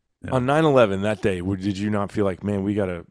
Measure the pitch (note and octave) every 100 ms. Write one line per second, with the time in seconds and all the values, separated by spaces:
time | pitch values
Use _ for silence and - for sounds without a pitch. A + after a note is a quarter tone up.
0 | _ _ - C3 B2 D3 D#3+ C3+ A2+ F#2+
1 | G2+ G#2+ A2+ F2+ F2+ G2 G2 F#2+ G#2 G#2
2 | G2+ G#2+ G2 F2 G2+ G2+ G2 G#2 F#2+ F2
3 | -